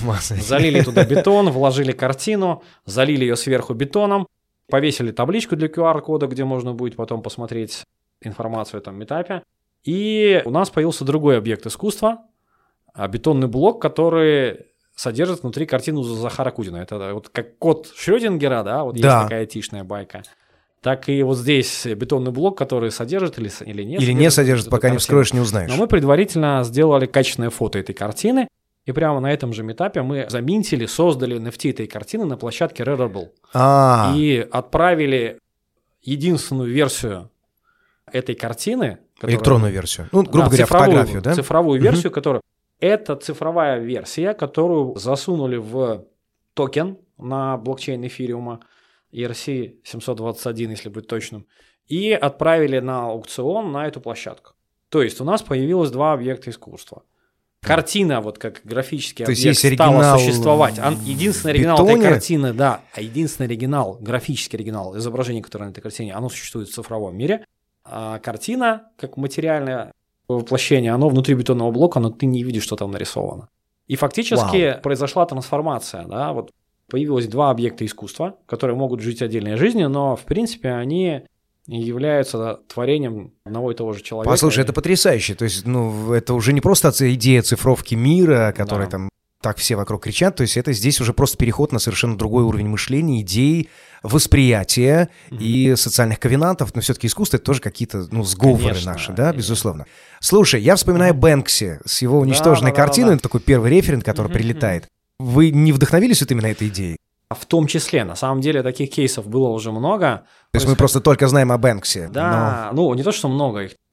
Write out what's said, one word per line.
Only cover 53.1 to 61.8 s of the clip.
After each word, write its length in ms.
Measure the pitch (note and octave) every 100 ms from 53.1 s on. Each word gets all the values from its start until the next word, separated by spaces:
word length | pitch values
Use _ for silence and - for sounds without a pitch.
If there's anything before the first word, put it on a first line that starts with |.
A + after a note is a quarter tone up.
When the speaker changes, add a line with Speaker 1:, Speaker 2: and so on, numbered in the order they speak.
| A2+ A2+ - B2+ G3+ G#3+
Speaker 2:
на 160 | C#3+ D3+
эту 120 | C#3+
площадку. 520 | B2 A2+ - A2+ _ _ _ _ _
То 120 | D#3
есть 180 | A#2 -
у 20 |
нас 180 | C#3 G#3+
появилось 480 | - C3+ C3+ F3+ D#3
два 220 | B2 D3+
объекта 360 | D3 B2 C3 -
искусства. 520 | A2+ - - - - _ _ _ _ _ _
Картина, 600 | - E3 - G#3 F#3 B2+
вот 160 | G#2+ G#2+
как 240 | A2+ -
графический 640 | G#2 A2+ B2+ D3 - - A#2
Speaker 1:
То 60 |
есть 100 | A#2
Speaker 2:
объект, 200 | C3+ C3+
Speaker 1:
есть 120 | C#3 C3
Speaker 2:
стала 140 | D#3 C#3
Speaker 1:
оригинал 220 | C#3+ C3+
Speaker 2:
существовать. 600 | B2+ A#2+ A#2 D3+ C#3+ G#2
Ан-, 160 | C3 D#3
Speaker 1:
в 80 |
Speaker 2:
единственный 480 | A2 C#3 F#3+ G3 D#3+
оригинал 240 | C#3+ B2+ D#3+